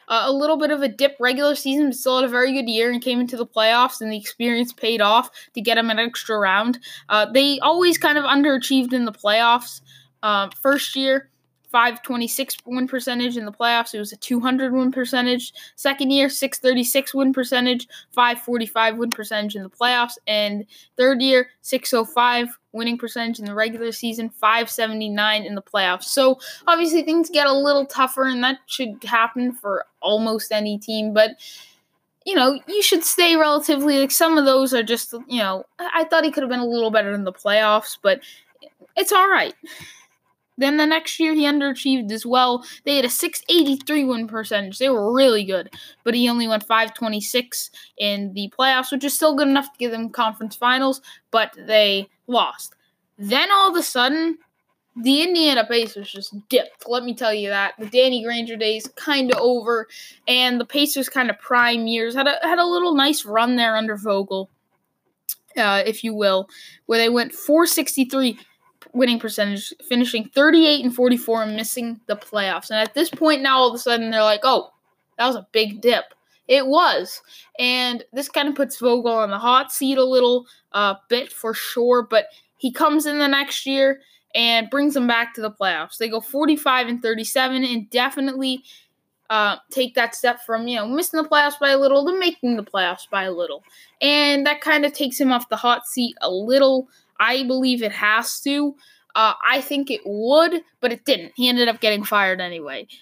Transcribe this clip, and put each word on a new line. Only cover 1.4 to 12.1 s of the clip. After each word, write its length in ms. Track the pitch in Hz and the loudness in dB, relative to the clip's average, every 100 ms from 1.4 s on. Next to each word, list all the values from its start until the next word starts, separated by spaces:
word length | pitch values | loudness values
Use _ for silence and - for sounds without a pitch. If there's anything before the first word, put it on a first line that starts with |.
| 294 | 0
season, 360 | 285 269 277 294 | 0 0 0 0
but 60 | 247 | 0
still 200 | 262 254 | 0 2
had 100 | 254 | 2
a 20 | |
very 240 | 247 254 | 2 2
good 160 | 269 233 | 0 -2
year 240 | 220 240 | 0 0
and 80 | 240 | 0
came 200 | 254 247 | -2 -2
into 180 | 247 233 | -2 -4
the 80 | 233 | -4
playoffs, 560 | 220 220 240 240 - | 0 2 4 2 -2
and 100 | 220 | -8
the 60 | 214 | -8
experience 560 | 208 - 240 233 240 | -10 -4 -2 -2 -4
paid 280 | - 226 226 | -4 -2 2
off 280 | 208 226 247 - - | 4 2 0 -8 -16
to 80 | - | -6
get 160 | 208 226 | -2 0
him 140 | 226 | 0
an 80 | 214 | 0
extra 360 | 233 233 - 214 | -2 -4 -6 -2
round. 400 | 196 196 233 240 - - - | 2 2 0 -4 -8 -14 -2
Uh, 180 | 214 214 | 0 2
they 280 | 247 285 277 | 2 2 2
always 400 | 285 339 359 320 | 2 4 2 2
kind 180 | 320 294 | 2 2
of 60 | |
underachieved 680 | 277 277 294 269 - 269 247 | 2 2 4 2 2 0 2
in 140 | 254 233 | -2 -2
the 60 | |
playoffs. 680 | 208 208 220 233 240 - - _ - _ _ | -2 2 4 4 2 0 -18 _ -20 _ _
Uh, 260 | 214 202 196 - | -2 0 -2 -2
first 320 | 269 285 - 269 | 0 0 -2 -4
year, 340 | 269 269 - _ _ _ _ | 0 -2 -4 _ _ _ _
five 300 | 240 240 233 | 2 2 0
twenty-six 560 | - | -6